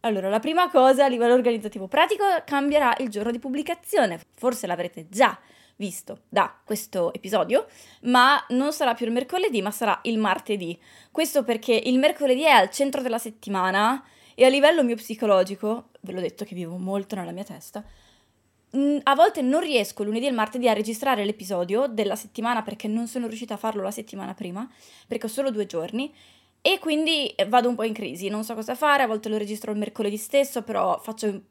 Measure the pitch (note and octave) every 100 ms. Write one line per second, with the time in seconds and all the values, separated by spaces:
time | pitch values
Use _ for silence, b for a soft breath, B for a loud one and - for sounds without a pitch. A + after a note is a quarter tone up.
0 | A#3 G#3 F#3+ G#3+ A3 D#4+ F4+ D#4 C4 C4
1 | C#4 B3 A#3 B3+ A#3+ A3+ G#3 G3+ F#3+ -
2 | F4 G#4 G4+ F4 - C#4 C#4+ D4 C4 -
3 | C4 G#3 G#3+ A#3 C4+ C4+ D4+ E4+ - G#4
4 | A3+ E3 - _ B3 A#3+ F#3+ F3 F3 -
5 | D#3+ G3+ A#3+ - b b b b G3 F3
6 | - - _ - F3 - _ G#3+ - F#3+
7 | E3+ G#3 F#3 G3+ D#3+ B3+ A4+ B B B
8 | A#3+ B3 B3+ C#4+ - B3 C#4+ D4+ C4+ A#3
9 | A3+ A#3 B3+ F4+ F#4+ A#3 F#3+ G#3 A3 F#3+
10 | - A3+ G#3+ G#3+ - G#3 E3+ E3+ b b
11 | b - D#4+ D4 A#3 A3 A3 A3+ - B3+
12 | C#4 - C#4+ B3+ D#4 B3 F#3+ - C#4 C4+
13 | B3+ A3+ A3+ A3 - G3 F#3 G3 A3 C4+
14 | b b b - B3+ C#4 D4 E4 B3 A3+
15 | - A3 A3 G3 F#3 G3 G#3+ A#3 - _
16 | F#3 F#3 F3 - G3+ F3+ E3 F3+ F#3 G3+
17 | G3 G3 E3+ F3 G3+ D#3+ - G#3 G#3+ b
18 | b b b _ _ _ _ C4+ C#4+ D4
19 | C#4 C#4 F4+ E4+ B3+ D4+ F4 C4 G3 -
20 | G#3 A3 C#4 A#3+ G#3+ B3+ A#3+ G#3 G#3+ A3
21 | C#4 A#3+ G3+ G#3 F#3+ F#3 F3 G#3 C#4 A3
22 | G3+ G#3 - - A3+ A#3 G#3+ G3+ G#3+ A3
23 | A#3 B3+ A#3 A3 A#3 G#3 A3 G#3+ F#3+ G#3
24 | G#3+ G3 G3 F#3 F#3 F#3 B3+ b b b
25 | b A#3 A3+ A3+ C4+ G#3+ G3 E3+ E3+ A3
26 | D4 b b b b _ - F#4+ D#4+ D4+
27 | D#4+ D#4+ C4+ - G3 B3 A#3+ A#3 A3+ G#3+
28 | G3 D#3 G3 G#3 A3 A3+ A3 B3 D4+ C#4+
29 | B3 A3 G#3+ G#3+ G#3 G#3+ - G#3+ G#3 -
30 | G#3 G#3+ - C#4 C4+ B3 A3 G3+ F#3+ -
31 | - A3 G#3+ G3 -